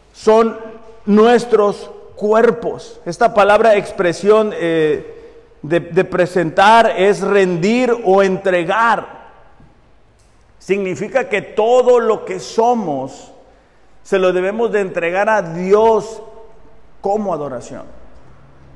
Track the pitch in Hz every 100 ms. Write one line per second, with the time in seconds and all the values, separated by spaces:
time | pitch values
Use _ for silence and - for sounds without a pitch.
0 | _ - - 220 226 - - - - -
1 | - 208 220 240 233 214 208 190 - -
2 | - - 208 214 240 208 175 - - -
3 | - 170 233 208 202 208 220 208 - -
4 | 180 165 196 214 214 185 170 160 156 147
5 | - - - - - _ 143 170 - 170
6 | 180 180 175 190 160 165 196 226 220 175
7 | 190 180 196 202 190 175 185 240 254 233
8 | 185 190 196 190 190 180 165 196 233 202
9 | - - - - - - - _ _ _
10 | _ _ _ _ _ _ - 196 190 156
11 | 202 262 247 208 - - 220 254 247 247
12 | 226 202 - 185 - - 226 240 185 139
13 | 135 - - - _ _ _ _ _ -
14 | - 196 185 180 185 220 226 208 190 175
15 | 165 180 208 214 170 165 185 208 226 220
16 | - - - - - - - - - -
17 | 190 208 202 165 143 127 - 117 - -
18 | - - - - - - -